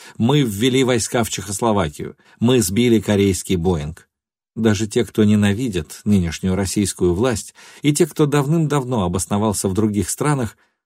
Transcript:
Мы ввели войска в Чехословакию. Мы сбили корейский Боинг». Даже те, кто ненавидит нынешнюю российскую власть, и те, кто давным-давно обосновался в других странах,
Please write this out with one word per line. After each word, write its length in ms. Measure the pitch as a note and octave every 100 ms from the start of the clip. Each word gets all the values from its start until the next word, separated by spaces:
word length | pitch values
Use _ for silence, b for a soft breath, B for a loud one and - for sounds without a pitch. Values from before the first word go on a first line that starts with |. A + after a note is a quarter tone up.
| B -
Мы 240 | A#2 D3
ввели 420 | B2 G2 C3 B2+
войска 400 | B2+ A#2+ - B2
в 60 | A2
Чехословакию. 840 | - F#2 G2 A#2+ G2+ D#2+ - - - b b
Мы 220 | A#2 B2+
сбили 400 | F#2 G2 A#2+ A2
корейский 560 | G#2+ G2+ G2+ F2+ - F#2
Боинг». 520 | F2 E2+ D2 E2+ _ _ _ _ _ -
Даже 320 | A2+ G#2 A2
те, 180 | A#2+ A2
кто 180 | -
ненавидит 760 | G#2 G#2+ G2+ G2+ C3 F2+ D#2 -
нынешнюю 500 | G2+ G2+ E2+ - F#2
российскую 600 | F#2 F#2+ G#2 F#2+ - -
власть, 400 | F2+ B2+ G#2 - B B B
и 120 | C#3+
те, 120 | C#3+ E3
кто 200 | - D3
давным-давно 760 | D3 C#3 E3 D3+ D3 B2+ B2
обосновался 640 | F2 F#2 - G2+ A2 G2 G2+
в 60 |
других 360 | F#2+ G#2+ G2+ F#2+
странах, 480 | - C#3 C#3 A2+ - _ _